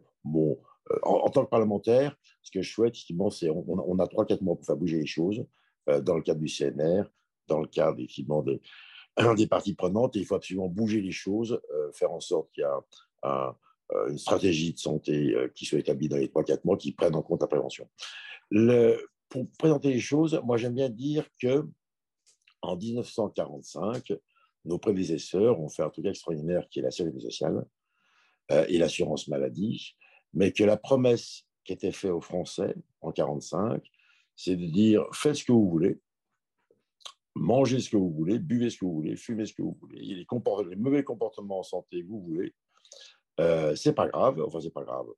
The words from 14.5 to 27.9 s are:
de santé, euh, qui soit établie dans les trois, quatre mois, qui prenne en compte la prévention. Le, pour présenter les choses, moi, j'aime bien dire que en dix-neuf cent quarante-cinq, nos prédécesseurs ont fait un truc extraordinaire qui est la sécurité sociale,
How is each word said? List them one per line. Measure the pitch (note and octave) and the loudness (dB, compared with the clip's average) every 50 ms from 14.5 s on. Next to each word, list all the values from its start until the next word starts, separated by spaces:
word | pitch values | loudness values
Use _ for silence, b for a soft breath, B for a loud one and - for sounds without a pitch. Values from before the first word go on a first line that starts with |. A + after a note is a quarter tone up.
| E2 D2+ E2 E2 D#2 | 2 2 0 -2 -2
de | - | -4
santé, | - D2 D2 D2+ - E2+ D2+ D2 D2 C2 G#1+ | -4 -2 -2 -2 0 0 0 2 2 2 2
euh, | A#1 B1+ B1+ | 0 0 -2
qui | - - - | -4 -8 -4
soit | - D2+ D2 | -2 0 0
établie | - D2+ C#2+ C2+ D2+ D2 | 2 0 0 0 0 0
dans | C#2+ C#2 | 0 0
les | C2+ - | 0 0
trois, | - D#2 D#2 | 0 0 2
quatre | - D#2 - - | 2 0 0 2
mois, | F2 E2 - | 0 0 0
qui | - C#2+ - | 0 -4 -2
prenne | - E2+ F2 D#2 | 0 2 2 2
en | D#2 | 0
compte | - - E2 E2 | 0 0 0 0
la | D#2 - | 0 0
prévention. | - C#2+ B1+ B1 - - - - _ B B B B B B B B B B _ | 2 0 0 -2 -6 -10 -14 -18 _ B B B B B B B B B B _
Le, | G2+ G#2+ A2+ A#2 B2 A#2+ A#2 A2+ A2+ - - - _ _ _ _ | 4 4 6 6 6 8 6 6 4 2 -2 -8 _ _ _ _
pour | - C3 B2 - - - | -8 -6 -6 -6 -4 0
présenter | - D#3 D#3 C#3 - C#3 C3 | 2 4 4 4 2 2 2
les | A#2 | 2
choses, | G#2+ - C#3 D3+ D#3+ D#3 D#3 D3+ - | 0 2 2 2 2 2 2 0 0
moi, | A#2 A#2+ A2+ | 0 0 0
j'aime | A#2 B2 A#2+ | 0 0 0
bien | B2+ C#3 B2+ | 0 -2 -2
dire | A2 A2 C3+ D3 D3 D3+ D3 - _ - | -2 -4 -4 -2 -2 -2 -2 -4 _ -4
que | B2 B2 C3 D3 D3+ D#3 - _ _ _ _ _ _ _ _ _ _ _ _ _ _ _ _ _ - | 0 2 2 2 0 -2 -8 _ _ _ _ _ _ _ _ _ _ _ _ _ _ _ _ _ -6
en | E2+ F#2 | -6 -4
dix-neuf | F2 G#2 A#2 A#2 A#2+ - - | -4 -4 -4 -4 -4 -6 -4
cent | - - G#2+ F#2 | -4 -4 -4 -2
quarante-cinq, | - F2+ E2 C#2 D2 C#2 - - - D2+ F2+ G#2 A#2+ B2+ - - - - - _ _ _ _ _ _ _ - | -2 -4 -6 -6 -8 -12 -16 -14 -8 -6 -4 -4 -4 -4 -4 -6 -6 -8 -8 _ _ _ _ _ _ _ -8
nos | D#2+ F2 E2+ | -6 -6 -2
prédécesseurs | - - G2+ F#2 F#2 D#2 E2 - - - - F#2 G#2 B2 A#2+ E2 | 0 0 0 0 0 -2 -2 -4 -4 -2 0 2 4 4 4 2
ont | D#2 C#2+ | -2 -6
fait | - - | -4 -4
un | D#2+ D2+ | -4 -4
truc | - - D2+ | -4 -4 -4
extraordinaire | G2 F#2+ - - - E2 D2+ D2+ E2 F2+ F2 - - | -4 -4 -4 -6 -6 -6 -4 -2 -2 -2 -2 -2 -4
qui | - - | -6 -4
est | B1+ | -4
la | C2 | -4
sécurité | - - F2 D#2+ C2 B1+ | -2 -2 -4 -4 -4 -6
sociale, | A#1 A#1 - - - D#2+ F#2 G#2+ - - _ _ _ _ | -8 -10 -6 -4 -2 -2 -2 -2 -4 -8 _ _ _ _